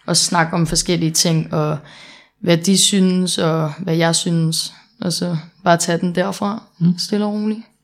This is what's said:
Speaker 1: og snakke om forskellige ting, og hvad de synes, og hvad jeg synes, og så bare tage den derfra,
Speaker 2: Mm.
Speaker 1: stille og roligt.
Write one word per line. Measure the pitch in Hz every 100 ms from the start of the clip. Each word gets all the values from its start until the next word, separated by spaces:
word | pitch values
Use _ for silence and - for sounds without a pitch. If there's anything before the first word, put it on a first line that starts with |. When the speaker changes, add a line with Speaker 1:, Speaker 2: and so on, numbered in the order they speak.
| -
Speaker 1:
og | 170
snakke | - 175 165
om | 175 160
forskellige | 170 - 170 160
ting, | 160 175 160 160
og | 160 151 151 - - - - _ _
hvad | 180 170
de | 170 190
synes, | - 202 185 185 180 180
og | 170 160 156 147
hvad | 170 165
jeg | 165 165
synes, | 180 165 160 160 - - _ _
og | 180
så | 165 175 165 - _
bare | 175 170
tage | - 170
den | 185 175
derfra, | 190 185 202 220 - -
Speaker 2:
Mm. | 175 180
Speaker 1:
stille | - 208 208
og |
roligt. | 208 214 214 - _